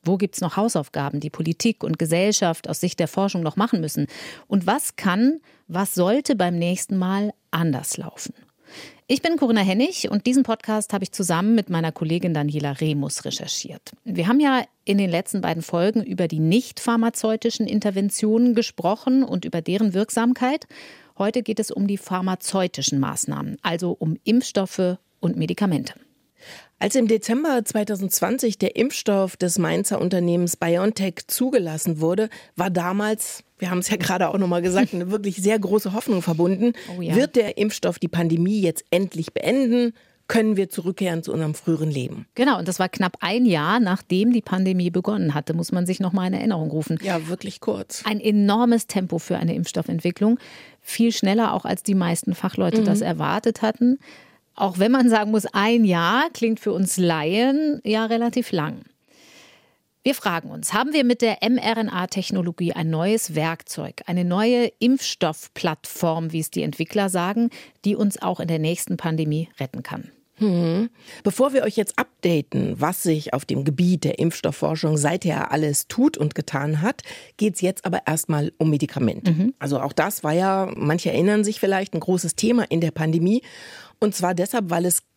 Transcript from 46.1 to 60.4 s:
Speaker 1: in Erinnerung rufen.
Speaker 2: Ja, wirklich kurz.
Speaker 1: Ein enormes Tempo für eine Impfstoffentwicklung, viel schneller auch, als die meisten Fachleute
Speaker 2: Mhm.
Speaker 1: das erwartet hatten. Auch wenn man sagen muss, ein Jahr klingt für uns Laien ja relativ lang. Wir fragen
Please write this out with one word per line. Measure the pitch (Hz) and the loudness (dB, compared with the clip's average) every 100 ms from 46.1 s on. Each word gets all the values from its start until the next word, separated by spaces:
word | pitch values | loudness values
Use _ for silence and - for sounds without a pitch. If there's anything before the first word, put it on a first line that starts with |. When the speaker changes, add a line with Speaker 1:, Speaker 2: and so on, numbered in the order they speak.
| 190 185 | 0 0
Speaker 1:
in | |
Erinnerung | 185 - 180 156 | -2 -2 -2 -2
rufen. | 156 151 160 | -4 -2 -4
Speaker 2:
Ja, | 190 175 160 | -2 -4 -4
wirklich | 180 202 - | -8 -8 -8
kurz. | - 196 - - | -6 -6 -8 -8
Speaker 1:
Ein | - 214 | -6 -2
enormes | 208 208 202 208 240 233 - | 2 4 4 4 4 2 0
Tempo | 202 185 170 | -4 -2 -4
für | - 175 | -4 -2
eine | 170 | 0
Impfstoffentwicklung, | 170 175 175 165 170 175 - 208 240 - - - _ | -2 -4 -4 -4 -2 -2 0 2 2 -2 -20 -20 _
viel | - - 233 | -12 0 2
schneller | 220 196 208 226 | 2 2 2 2
auch, | 185 | -2
als | - 190 | -4 -4
die | - | 0
meisten | 190 175 170 - | 2 2 0 -2
Fachleute | 180 185 - 180 220 | -2 -2 0 2 4
Speaker 2:
Mhm. | 208 | 4
Speaker 1:
das | 202 | 2
erwartet | 180 160 147 185 233 - | 0 -2 0 0 0 0
hatten. | 220 - 240 269 - - - _ _ - | -2 2 2 2 -4 -20 -20 _ _ -2
Auch | 196 180 | -2 2
wenn | 208 | 4
man | 262 247 | 6 6
sagen | 220 208 | 4 2
muss, | 220 - | 0 0
ein | - 208 233 | 0 4 4
Jahr | 214 175 170 233 320 | 6 4 4 2 0
klingt | - 233 220 | 0 -2 0
für | 214 | -2
uns | 185 190 - | 0 0 2
Laien | 175 160 151 202 254 277 311 294 | 2 2 0 2 2 2 0 -2
ja | 214 214 220 | 0 0 0
relativ | 233 233 240 233 | 0 0 -2 -2
lang. | 180 156 151 - _ _ _ - - - _ _ _ _ _ | -2 -2 -6 -16 _ _ _ -20 -20 -20 _ _ _ _ _
Wir | 262 | -2
fragen | 277 202 170 | 0 -2 -2